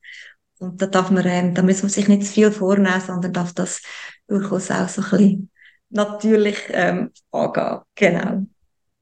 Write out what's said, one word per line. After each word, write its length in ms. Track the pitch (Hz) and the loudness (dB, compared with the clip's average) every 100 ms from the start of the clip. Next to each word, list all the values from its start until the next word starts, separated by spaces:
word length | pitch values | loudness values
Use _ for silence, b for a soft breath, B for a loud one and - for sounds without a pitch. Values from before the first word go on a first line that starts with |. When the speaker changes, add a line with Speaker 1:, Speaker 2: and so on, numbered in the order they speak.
| B B B B _ _ | B B B B _ _
Speaker 1:
Und 240 | 185 175 | -14 -6
da 60 | 190 | -2
darf 240 | 190 180 | 0 2
man, 160 | 185 180 | 2 2
ähm, 260 | 180 180 | 2 0
da 80 | 175 | 2
muss 220 | 185 190 | 2 2
man 80 | 202 | 0
sich 160 | - 202 | -2 4
nicht 180 | 202 202 | 4 2
zu 80 | |
viel 180 | - 214 | 4 4
vornehmen, 500 | 208 185 202 190 185 180 | 4 0 2 2 0 -2
sondern 280 | 180 175 | -4 -4
darf 200 | 175 175 | -4 -4
das 300 | 175 185 - B B B B - | -4 -6 -8 B B B B -4
durchaus 440 | 202 196 190 190 | -2 0 -4 -2
auch 180 | 180 185 | -4 -2
so 140 | - | -4
ein 60 | 196 | -2
bisschen 420 | 180 202 - - b b b _ | 4 4 4 -6 b b b _
natürlich, 680 | 220 202 208 220 220 208 208 - | -4 -4 -2 2 2 2 -2 -6
ähm, 420 | - 180 180 - _ _ | -2 0 0 -4 _ _
angehen. 480 | - 147 - - - _ | -4 -2 -2 -4 -6 _
Genau. 380 | - 190 175 - | 0 2 2 -2
Speaker 2:
Mhm. 180 | 190 196 _ _ _ _ _ | -4 -6 _ _ _ _ _